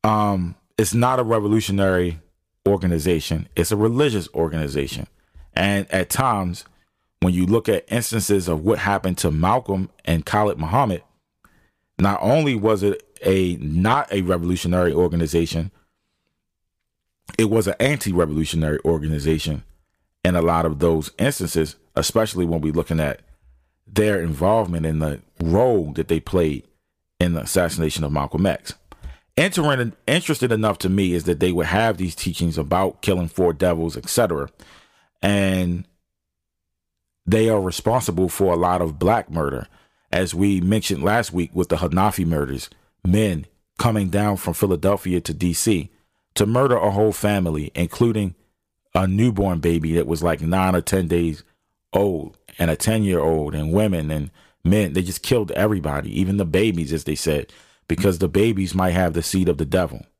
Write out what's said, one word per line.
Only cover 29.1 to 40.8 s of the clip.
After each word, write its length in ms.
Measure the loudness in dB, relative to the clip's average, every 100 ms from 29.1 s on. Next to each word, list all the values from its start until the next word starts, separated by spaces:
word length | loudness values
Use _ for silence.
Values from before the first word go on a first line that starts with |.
| -18 _ -2
Entering, 560 | 0 2 0 0 -2 -4 -2
interesting 420 | -2 0 -2 0
enough 280 | 2 0 0
to 100 | 0
me 240 | 2 2
is 100 | 0
that 140 | 0 0
they 140 | 2
would 140 | 2 0
have 300 | 2 0 0
these 200 | -4 -4
teachings 420 | -6 -2 -2 -2
about 440 | -2 0 0 -2
killing 260 | -2 0 -2
four 240 | 2 0
devils, 440 | 2 0 0 -2 -6
et 120 | -4
cetera. 400 | 0 0 -2 -6 _ -20 -20 _ _ _ _
And 640 | 0 2 2 0 -2 -4 -8 _ _ _ _ _ _ _ _ _ _ _ _ _
they 240 | 0 2 4
are 120 | 2
responsible 680 | 0 -2 0 0 0 0 0
for 240 | 2 2
a 40 | 2
lot 260 | 2 2
of 160 | -2 0
black 320 | 2 2 0
murder, 380 | -4 -4 -4 -10 _ _ _ _
as 240 | -2 -2
we 260 | 2 2 2
mentioned 440 | 2 0